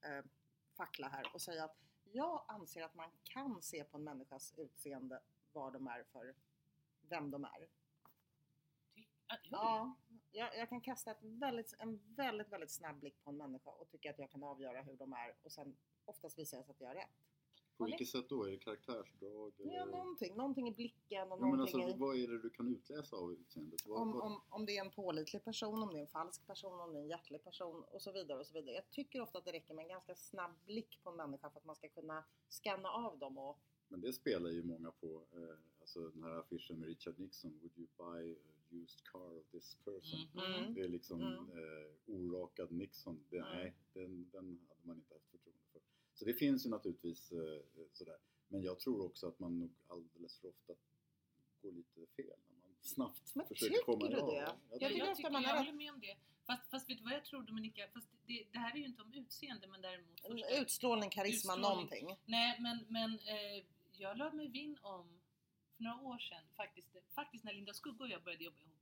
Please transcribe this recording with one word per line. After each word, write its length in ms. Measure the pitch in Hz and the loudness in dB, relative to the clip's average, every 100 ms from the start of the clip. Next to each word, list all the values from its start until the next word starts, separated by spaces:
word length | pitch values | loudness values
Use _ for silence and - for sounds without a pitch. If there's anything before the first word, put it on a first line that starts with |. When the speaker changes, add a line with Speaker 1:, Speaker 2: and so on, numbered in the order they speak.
Speaker 1:
eh, 240 | 151 139 139 _ _ _ _ - | -2 -4 -6 _ _ _ _ -6
fackla 320 | 180 - 139 | -4 -2 -2
här 220 | 139 131 | -2 -4
och 60 | 175 | -4
säga 220 | - 165 | -2 0
att 120 | 156 - - _ - | 0 -2 -20 _ -4
jag 320 | 214 311 320 - | 2 4 2 -2
anser 340 | 214 165 175 | -8 -6 -6
att 120 | 160 | -6
man 160 | 170 160 - | -6 -10 -10
kan 400 | - 254 277 202 | -8 -2 0 0
se 220 | - 165 | -2 -4
på 120 | 147 147 | -4 -4
en 80 | |
människas 500 | 151 139 135 135 - - | -4 -4 -6 -8 -10 -8
utseende 640 | 143 - 147 135 127 127 _ _ _ | -8 -6 -6 -6 -4 -8 _ _ _
vad 200 | 156 135 | -4 -4
de 140 | 127 131 | -2 -4
är 180 | 120 123 | -4 -8
för, 220 | 131 123 135 _ _ _ _ _ _ 151 | -10 -12 -12 _ _ _ _ _ _ -4
vem 220 | 170 147 | -2 0
de 140 | 139 | -2
är. 240 | 139 - 160 _ _ _ - _ _ _ _ _ _ _ _ | -4 -6 -14 _ _ _ -20 _ _ _ _ _ _ _ _
Speaker 2:
Ty-, 120 | - 220 _ _ | -20 -20 _ _
ah, 80 | |
gör 60 | 226 | -8
du? 60 | - | -4
Speaker 1:
Ja, 460 | 214 220 220 233 254 - 226 _ | 4 6 6 4 -2 -14 -20 _
jag, 260 | 208 226 - | -2 0 0
jag 120 | 233 | -2
kan 120 | 247 | -2
kasta 300 | 247 254 - | -2 -2 -2
ett 120 | 214 | -6
väldigt, 520 | 220 226 277 240 220 - | -6 0 2 2 -2 -4
en 360 | 226 220 214 | -4 -4 -6
väldigt, 340 | 226 269 214 208 | 2 2 2 -2
väldigt 220 | 202 151 | -4 -4
snabb 300 | - 165 147 | -4 -4 -6
blick 240 | 143 - | -8 -10
på 60 | - | -8
en 60 | 143 | -6
människa 340 | 143 131 143 | -4 -6 -8
och 180 | - 165 | -14 -14
tycka 200 | 156 151 | -8 -6
att 80 | 143 | -6
jag 120 | 139 | -8
kan 120 | 139 | -8
avgöra 380 | 143 135 135 123 | -8 -6 -6 -6
hur 140 | 135 131 | -8 -10
de 160 | 135 | -8
är 220 | 127 120 - | -6 -6 -8
och 100 | 156 | -14
sen 240 | 156 139 - _ _ | -10 -10 -12 _ _
oftast 340 | - 160 160 151 | -12 -10 -10 -8
visar 200 | 147 127 | -6 -6
det 60 | |
sig 60 | 135 | -10
att 80 | 135 | -10
jag 80 | 127 | -8
har 60 | |
rätt. 140 | 151 - _ _ _ _ - _ _ | -6 -8 _ _ _ _ -20 _ _
Speaker 3:
På 80 | |
Speaker 2:
Vad 20 | 113 | 0
Speaker 3:
vilket 100 | 117 | 2
Speaker 2:
lätt. 80 | 123 131 | 2 0
Speaker 3:
sätt 60 | 123 | 0
då? 160 | 135 | 2
Är 60 | 101 | 2
det 80 | 95 | 0
karaktärsdrag, 960 | - 104 - 117 92 - 98 107 107 101 | -2 -4 -2 -4 -4 -8 -10 -8 -8 -6
Speaker 1:
Ja, 260 | 101 - | -4 -2
Speaker 3:
eller? 40 | - | 0
Speaker 1:
någonting. 420 | 359 370 349 185 202 | 0 -2 -2 -2 0
Någonting 320 | 269 269 240 | 2 2 2
i 40 | |
blicken 600 | 220 233 - _ 196 190 | 0 -4 -6 _ -2 0
och 60 | 185 | 6
Speaker 3:
Ja, 20 | |
men 100 | 131 | 8
Speaker 1:
någonting 320 | 135 131 127 | 10 8 6
Speaker 3:
alltså, 140 | 120 123 | 4 6
Speaker 1:
i 40 | |
Speaker 3:
vad 160 | 135 131 | 6 6
är 120 | 120 | 4
det 140 | 117 | 2
du 80 | 113 | 0
kan 180 | - 120 | 2 2
utläsa 480 | 123 - 147 147 107 | 2 0 -8 -4 -2
av 160 | 87 | -2
utseendet? 540 | 90 - - - 80 - | -2 -10 -8 -4 -2 0
Vad, 120 | 110 | 2
Speaker 1:
om, 100 | 226 | 4
Speaker 3:
vad 100 | 240 | 4
Speaker 1:
om, 200 | 214 208 - | 2 0 -6
om 180 | 202 214 | -4 0
det 100 | 202 | 0
är 80 | |
en 60 | 190 | 0
pålitlig 540 | 196 185 156 156 202 | 0 2 2 0 -2
person, 380 | - 220 220 214 | -2 0 0 2
om 100 | 214 | 2
det 60 | 160 | 0
är 40 | |
en 60 | 147 | -4
falsk 380 | 156 170 - - | -2 -2 -4 -10
person, 340 | 190 196 180 | -8 -6 -6
om 120 | 170 | -4
det 60 | 151 | -4
är 40 | |
en 60 | 147 | -2
hjärtlig 360 | 165 - 151 | -4 -4 -10
person 400 | - 170 180 165 | -10 -6 -4 -4
och 180 | - 190 | -8 -8
så 100 | 202 | -6
vidare 260 | 190 160 147 | -4 -2 -4
och 80 | 143 | -2
så 60 | |
vidare. 200 | 160 139 | -6 -4
Jag 160 | 131 196 | -4 -4
tycker 300 | - 269 262 | -4 -4 -2
ofta 180 | 226 185 | -4 -4
att 60 | |
det 80 | 180 | -4
räcker 220 | 165 156 | -4 -6
med 80 | 156 | -8
en 60 | 160 | -6
ganska 260 | 185 175 | -8 -8
snabb 400 | 180 - 196 175 165 180 | -10 -8 -2 -2 -4 -4
blick 340 | 214 226 - | -2 -2 -8
på 80 | - | -8
en 60 | 170 | -4
människa 340 | 151 139 147 | -4 -4 -6
för 80 | 147 | -10
att 60 | |
man 120 | 156 151 | -12 -10
ska 120 | 151 | -10
kunna 360 | - 156 156 156 _ _ | -8 -4 -4 -6 _ _
scanna 420 | - 214 190 190 | -4 0 0 2
av 280 | 220 233 156 | 2 0 -2
dem 200 | 139 135 | -6 -4
och 200 | 135 - _ _ _ | -6 -8 _ _ _
Speaker 3:
Men 120 | 92 | -4
det 120 | 107 | -2
spelar 380 | 127 - 98 85 | 0 4 6 6
ju 120 | 85 | 2
många 280 | 85 82 82 | 0 -2 -6
på, 360 | - 82 80 82 | -6 -6 -6 -10
eh, 260 | 85 82 80 80 76 | -12 -10 -12 -18 _
alltså 280 | 80 87 82 | -10 -6 -6
den 120 | 80 | -4
här 80 | 82 82 | -4 -4
affischen 400 | 80 85 - 82 | -2 -6 -4 -6
med 80 | 80 | -4
Richard 300 | 82 - 80 | -4 -6 -6
Nixon, 400 | 92 - 85 78 | -8 -8 -10 -10
"Would 160 | 82 82 | -14 -12
you 100 | 82 _ | -14 _
buy 360 | 85 85 82 | -6 -4 -4
a 40 | 80 76 78 _ | -6 -12 -20 _
used 320 | 85 85 - | -12 -10 -14
car 340 | - 92 90 82 | -14 -12 -10 -12
of 60 | 78 | -10
this 240 | 87 - - | -12 -12 -8
person?" 440 | - 98 156 156 160 | -6 -6 -4 -6 -4
Speaker 2:
Mhm. 100 | 165 | -2
Speaker 1:
Mm. 300 | 185 185 190 | 0 2 2
Speaker 3:
Det 60 | 226 | 2
är 80 | 92 | 2
liksom, 340 | 87 - 87 | 0 -2 0
Speaker 1:
Mm. 360 | 85 78 87 85 | 0 -2 -6 -6
Speaker 3:
eh, 320 | 80 78 76 76 - | -6 -6 -10 -14 -6
orakad 640 | 101 90 90 87 - 85 | -2 0 0 -2 -4 -2
Nixon. 520 | 85 98 - - 82 73 | -2 -2 -6 -8 -8 -4
Det, 80 | 90 | -2
Speaker 1:
Mm. 120 | - 90 | -2 -2
Speaker 3:
nej, 180 | 92 87 _ | -2 -6 _
den, 380 | 92 92 90 87 | -8 -6 -6 -8
den 360 | 92 92 85 82 | -10 -8 -10 -12
hade 120 | 78 85 | -16 -10
man 100 | 82 | -10
inte 180 | 80 | -12
haft 160 | 80 _ | -20 _
förtroende 320 | 87 - - _ | -20 -20 -20 _
för. 80 | - _ _ _ | -20 _ _ _
Så 100 | - | 0
det 100 | 107 | 4
finns 320 | 120 147 135 127 | 8 10 8 6
ju 40 | |
naturligtvis, 600 | 107 101 82 85 82 - | 2 2 0 -2 -4 -4
eh, 280 | 87 80 78 71 78 80 | -2 0 -2 -8 -16 -14
sådär. 260 | - 90 78 _ _ _ | -12 -12 -12 _ _ _
Men 140 | 98 | 0
jag 160 | 90 92 | 2 2
tror 240 | - 113 92 | 2 4 2
också 220 | - 90 | 0 -4
att 100 | 80 | -2
man 200 | 87 85 | 0 0
nog 120 | 85 80 - | 0 -6 -12
alldeles 520 | 87 82 82 85 - | -10 -10 -12 -12 -10
för 80 | 92 | -12
ofta 260 | - - 87 _ _ _ _ _ _ _ _ | -14 -12 -14 _ _ _ _ _ _ _ _
går 100 | 101 | -8
lite 340 | 87 85 - 82 - | -8 -10 -14 -12 -8
fel 220 | - - _ | -8 -8 _
när 80 | - | -20
man 200 | 92 90 | -20 -12
snabbt 540 | - - 123 - - | -4 0 0 0 -4
Speaker 1:
Men 120 | 269 320 | -2 -2
Speaker 3:
försöker 240 | - 440 | 2 6
Speaker 1:
tycker 100 | 427 | 8
Speaker 3:
komma 220 | 480 480 - | 8 6 8
Speaker 1:
du 80 | 262 | 6
Speaker 3:
ja, 100 | 180 | 6
Speaker 1:
det? 80 | |
Speaker 3:
jag 80 | - | 4
Speaker 1:
Jag 100 | - - - 254 | 2 -2 -6 0
Speaker 2:
Ja, 60 | 269 | 2
Speaker 1:
tycker 100 | 349 | 4
Speaker 2:
jag 40 | 381 | 4
Speaker 1:
ofta 80 | 370 | 4
Speaker 2:
tycker, 140 | 330 | 4
Speaker 1:
man 120 | 277 | 4
Speaker 2:
jag 80 | 262 | 8
Speaker 1:
har 60 | 285 | 6
Speaker 2:
håller 140 | 277 | 6
med 200 | 294 294 | 2 -6
om 80 | 285 | -6
det. 160 | 202 202 - - - | -8 -10 -14 -20 -2
Fast, 240 | 247 - | -2 0
fast 200 | 262 262 | -4 -2
vet 80 | 247 | -4
du 60 | |
vad 80 | 220 | 0
jag 120 | 285 | 0
tror, 180 | 285 277 | 0 -6
Dominika? 460 | 220 220 220 214 202 | -4 -4 -4 -4 -8
Fast 140 | 240 - - - | -8 -14 -18 -4
det, 200 | 240 202 | -4 -2
det 60 | 233 | -2
här 140 | 233 | 0
är 40 | 262 | 0
ju 60 | |
inte 180 | 277 247 | -2 -6
om 100 | 220 | -8
utseende, 520 | 269 247 - 294 220 190 | -10 -8 -8 -6 -6 -8
men 120 | 190 | -6
däremot 420 | 185 185 170 170 | -4 -4 -8 -12
Speaker 1:
En 80 | 196 | -4
Speaker 2:
första 280 | 233 - 262 | -2 4 4
Speaker 1:
utstrålning, 500 | 254 - 247 233 202 | 6 4 8 8 6
karisma, 420 | 202 196 226 190 | 4 4 4 4
Speaker 2:
utstrålning. 220 | 185 202 185 | 6 8 8
Speaker 1:
någonting. 380 | 170 - 160 190 | 4 -2 -4 -6
Speaker 2:
Nej, 360 | - 226 233 240 | 2 6 6 6
men, 240 | 240 233 220 | 2 0 0
men, 220 | 226 220 220 | 2 2 2
eh, 460 | 214 214 208 202 - - - | -2 -2 -2 -6 -10 -20 -20
jag 260 | 185 196 220 | -6 -4 0
la 140 | 302 | 0
mig 160 | 311 294 | 0 -2
vinn 300 | 240 302 294 | -2 -4 -6
om 380 | 202 185 175 170 _ _ _ _ _ - | -6 -6 -8 -18 _ _ _ _ _ -4
för 60 | |
några 180 | 226 240 | -2 -2
år 160 | 269 240 | -4 -4
sedan 260 | - 175 156 - | -4 -6 -12 -6
faktiskt, 320 | 196 - - 185 - | -6 -6 -18 -20 -6
faktiskt 300 | - 294 240 | -4 -4 -4
när 80 | 214 | -6
Linda 220 | 202 202 | -6 -6
Skugge 280 | 202 302 226 | -6 -6 -4
och 40 | 254 | -4
jag 140 | 180 | -4
började 200 | 170 165 | -4 -6
jobba 160 | 170 - | -6 -8
ihop. 140 | 156 - | -20 -20